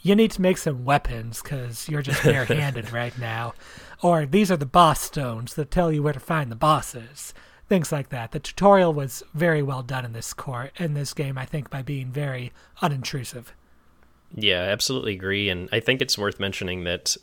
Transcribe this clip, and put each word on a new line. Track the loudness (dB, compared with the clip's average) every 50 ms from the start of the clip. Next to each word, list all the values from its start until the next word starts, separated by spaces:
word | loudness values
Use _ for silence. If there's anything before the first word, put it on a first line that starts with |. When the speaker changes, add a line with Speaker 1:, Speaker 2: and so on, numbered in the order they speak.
Speaker 1:
"You | 2 4 6
need | 6 6 4
to | 4 4
make | 4 4 4 2
some | 0 -4 -4 -2 2
weapons | 2 2 4 2 0 -4 -6 -8 -10 -10 -10
'cause | -8 -8 -6 -6 -6 -8 -10 -10 -6 -4
you're | -4 -4
just | -2 -2 0 2 4
Speaker 2:
<laughs> |
Speaker 1:
barehanded | 4 4 4 2 0 0 0 0 -2 -2 -4 -6 -6
right | -4 -4 -4 -6 -6 -6
now." | -6 -6 -4 -6 -6 -8 -10 -12 -18 -20 -20 -20 -20 -20 -6 0
Or, | 2 4 4 4 2
"These | 2 4 4 4 4
are | 2
the | 0 0
boss | 4 6 8 8 8 6 2
stones | -2 -6 -6 -4 -4 -4 -6 -6 -8 -8 -6
that | -6 -6 -2
tell | 0 2 2 2
you | 2 2
where | 0 0
to | -2 -2
find | -4 -2 -2 -2 -2 -4
the | -4
bosses." | 0 2 4 4 2 0 -4 -10 -12 -14 -16 -16 -16 -16 -16 -16 -18 -20 -20 -20 _ -2 2
Things | 2 2 2 0
like | -2 -4 -6 -6
that. | -8 -8 -8 -6
The | -8 -8
tutorial | -8 -8 -2 4 6 8 8 8 6 4 2
was | 0 -2 -4 -6 -10 -12 -10 -4
very | 0 2 2 2 2
well | 0 -2 -4 -4
done | -6 -4 -6 -6 -6
in | -6 -8
this | -10 -10 -10
core, | -12 -10 -8 -8 -8 -8 -8 -8 -6
in | -4 -4 -2 -2
this | -4 -4 -6
game, | -6 -6 -4 -4 -4
I | -6 -6
think, | -6 -6 -6 -6 -6
by | -8 -8
being | -6 -6 -6 -6 -6 -6
very | -6 -4 -4 -4 -6 -6 -8 -10 -12 -16 -20 _ _ -4
unintrusive. | -2 -2 -2 -2 -4 -6 -8 -8 -8 -10 -12 -14 -16 -18 -20 _ _ _ _ _ _ _ _ _ _ _ _ _ _ _ -6
Speaker 2:
Yeah, | 0 2 2 2 2
I | 2
absolutely | 0 -2 -2 -2 -2 -2 -2 -4 -4 -4
agree. | -4 -4 -2 -2 0 0 -2
And | -2 -4 -4 -4
I | -4 -2
think | 0 0 0 0
it's | 0 -2 -2 -2
worth | -2 -2 -2 -2
mentioning | -4 -4 -4 -4 -6 -6 -6 -4 -4
that | -4 -4 -4 -4 -4 -6 -6